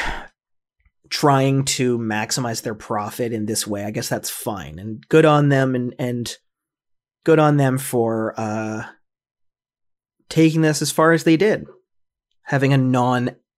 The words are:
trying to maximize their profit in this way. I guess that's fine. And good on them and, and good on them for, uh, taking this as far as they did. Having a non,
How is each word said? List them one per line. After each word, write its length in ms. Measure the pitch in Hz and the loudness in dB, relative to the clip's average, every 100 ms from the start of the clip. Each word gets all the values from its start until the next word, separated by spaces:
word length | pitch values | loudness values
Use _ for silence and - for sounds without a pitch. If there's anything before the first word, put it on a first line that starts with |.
| - - - _ _ _ _ _ _ _ _ | -6 -8 -12 _ _ _ _ _ _ _ _
trying 560 | - 147 135 135 135 139 | 0 2 4 2 0 0
to 320 | - 127 120 | -2 0 -2
maximize 640 | 113 107 110 - 123 113 | -2 -4 -4 -4 -6 -6
their 120 | - | -8
profit 600 | 107 - 110 104 - 120 | -10 -6 -6 -6 -6 -6
in 120 | 113 107 | -4 -4
this 220 | 107 - | -4 -4
way. 160 | 101 | -6
I 80 | 104 | -6
guess 180 | 110 - | -8 -6
that's 200 | 117 - | -6 -8
fine. 500 | - - 101 87 80 | -10 -8 -8 -10 -12
And 280 | 104 110 - | -12 -12 2
good 160 | 156 160 | 4 6
on 240 | 147 143 | 6 4
them 260 | 139 131 127 | 4 2 0
and, 180 | 123 - | -4 -6
and 380 | 127 123 117 - _ _ _ _ _ _ _ _ - | -6 -4 -8 -12 _ _ _ _ _ _ _ _ 2
good 120 | 160 | 4
on 200 | 151 147 | 4 4
them 200 | 135 131 | 2 0
for, 560 | 135 123 113 113 107 - | -2 -2 0 0 -4 -4
uh, 480 | 110 107 110 110 110 - _ _ _ _ _ _ _ _ _ _ _ _ - | -6 -6 -6 -8 -12 -18 _ _ _ _ _ _ _ _ _ _ _ _ -4
taking 320 | - 160 160 | 2 4 4
this 200 | 156 151 | 2 0
as 100 | 143 | -2
far 200 | - 160 | 2 2
as 140 | 165 165 | 4 4
they 120 | 160 | 2
did. 300 | 202 151 - - _ _ _ _ _ _ | 2 -2 -6 -20 _ _ _ _ _ _
Having 300 | - 139 135 | -6 0 2
a 40 | 139 | 2
non, 580 | 127 127 123 123 123 - _ | 2 2 2 0 -2 -6 _